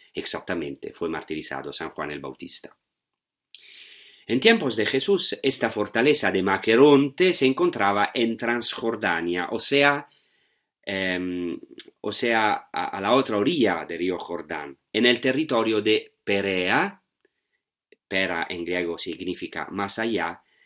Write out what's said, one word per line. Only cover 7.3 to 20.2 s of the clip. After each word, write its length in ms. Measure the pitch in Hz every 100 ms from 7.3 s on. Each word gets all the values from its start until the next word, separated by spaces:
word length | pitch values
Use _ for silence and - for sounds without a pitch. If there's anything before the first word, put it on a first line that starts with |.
se 100 | 170
encontraba 680 | 131 131 175 120 101 101 104
en 220 | 135 113 110
Transjordania, 1120 | 117 120 117 - 113 110 101 85 85 90 87
o 80 | 113
sea, 480 | - 143 143 143 - _ _ _ _ _ _ _
em, 800 | - 95 92 90 90 90 87 - - - - _
o 100 | 104
sea, 560 | - 120 113 107 - -
a, 120 | -
a 160 | 90 98
la 140 | 101
otra 220 | 131 131 107
orilla 480 | 104 170 107 85
del 140 | 76 82
río 180 | 92 87
Jordán, 640 | - 85 78 80 73 69 _
en 140 | 110 120
el 140 | 120
territorio 600 | 131 131 156 123 110 107
de 320 | 107 107 - _
Perea. 800 | - 98 98 92 90 127 196 196 _ _ _ _ _ _ _ _ _ _ -
Pera 400 | 95 95 85 80
en 160 | 87
griego 320 | 85 87 87 82
significa 720 | 92 80 90 85 82 82 76
más 260 | 92 98 -
allá. 420 | 113 104